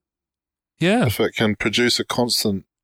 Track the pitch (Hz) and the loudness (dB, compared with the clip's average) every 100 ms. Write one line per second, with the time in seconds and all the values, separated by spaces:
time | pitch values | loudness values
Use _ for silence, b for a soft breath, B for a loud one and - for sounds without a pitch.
0 | _ _ _ _ _ _ _ - 175 226 | _ _ _ _ _ _ _ -4 0 2
1 | 156 101 110 - 110 104 117 104 120 - | 2 0 -2 0 0 0 -2 0 2 0
2 | - - 123 - 113 98 - _ | -2 -2 0 0 -2 -4 -8 _